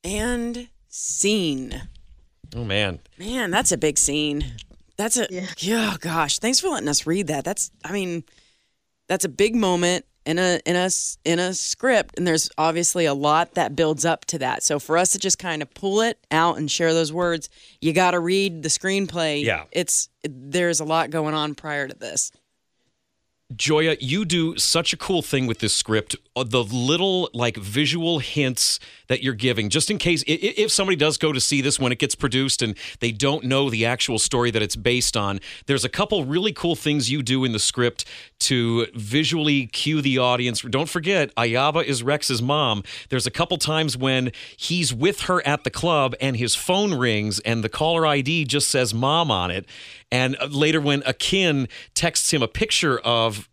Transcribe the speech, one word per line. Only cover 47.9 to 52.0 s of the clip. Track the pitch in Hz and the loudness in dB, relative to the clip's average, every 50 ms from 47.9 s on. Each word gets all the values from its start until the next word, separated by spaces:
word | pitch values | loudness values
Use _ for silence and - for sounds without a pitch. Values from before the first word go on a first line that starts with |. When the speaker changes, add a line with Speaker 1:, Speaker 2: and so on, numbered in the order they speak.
| 170 165 160 | 2 2 2
Speaker 2:
I | 156 147 143 | 2 2 2
D | 131 135 165 170 151 | 0 0 0 0 0
just | 127 127 147 139 - | 0 0 0 0 2
says | - 135 127 107 104 | 2 2 2 2 0
"Mom" | 113 127 135 151 165 170 147 | 0 2 2 4 4 4 2
on | 110 92 90 90 | 2 0 0 -2
it. | 90 95 - - - - - - - - - _ | -4 -4 -6 -10 -18 -20 -20 -20 -20 -20 -8 _
And, | 120 127 127 127 135 - | 0 0 2 0 0 -4
uh, | - | -6
later | 143 147 139 151 156 160 160 | -4 0 2 2 4 4 2
when | 143 143 143 139 139 | 2 2 0 2 0
Akin | 131 127 _ - - - 190 190 170 147 139 131 117 - - - - _ | -2 -4 _ -2 0 2 2 2 2 2 2 0 -2 -6 -14 -20 -6 _
texts | - | 0